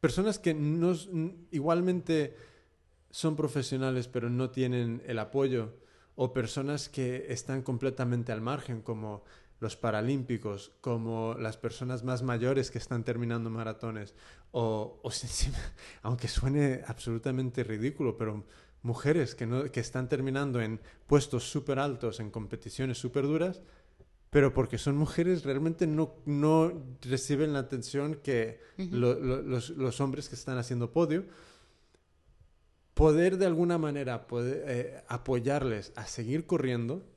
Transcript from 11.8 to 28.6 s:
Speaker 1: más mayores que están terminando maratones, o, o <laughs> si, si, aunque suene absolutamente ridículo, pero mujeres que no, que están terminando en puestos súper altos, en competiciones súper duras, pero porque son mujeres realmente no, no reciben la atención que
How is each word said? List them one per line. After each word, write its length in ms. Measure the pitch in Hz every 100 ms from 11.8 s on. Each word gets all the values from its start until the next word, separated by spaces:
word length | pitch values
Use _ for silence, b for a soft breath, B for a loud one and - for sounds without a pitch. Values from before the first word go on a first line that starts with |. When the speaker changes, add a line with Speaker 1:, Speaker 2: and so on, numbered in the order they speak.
| 127 127
Speaker 1:
más 200 | 120 127
mayores 480 | 127 120 123 135 131
que 80 | -
están 240 | - 120
terminando 460 | 113 117 117 117 113
maratones, 640 | 113 113 110 117 110 101 - B B B
o, 480 | 123 117 107 107 -
o 80 | 120
<laughs> 0 |
si, 160 | - 120
si, 240 | - - - - - B B
aunque 260 | 104 123 -
suene 540 | - 131 143 143 131 -
absolutamente 760 | 131 - 117 135 127 131 120
ridículo, 540 | 107 107 120 147 135 107
pero 260 | 110 107 101 B B B
mujeres 540 | 120 120 143 165 127 -
que 100 | 113
no, 260 | 123 147
que 80 | 127
están 300 | 113 127 127
terminando 500 | 143 135 135 143 123
en 200 | 110 110 B B -
puestos 380 | 147 135 123 -
súper 280 | 151 135 135
altos, 400 | 143 120 120 107
en 120 | 107
competiciones 680 | 104 101 113 - - 131 120
súper 260 | 123 131 139
duras, 360 | 156 175 185 b b b b - _ _
pero 220 | 143 139
porque 240 | 123 120 113
son 180 | - 143
mujeres 480 | 156 - 170 180
realmente 420 | 139 135 160 165 170
no, 300 | 151 156 - -
no 460 | 143 151 160 160 175 131 127
reciben 500 | 123 127 - 143 156
la 60 | 143
atención 560 | 123 131 113 139 147 151
que 380 | 147 123 113 113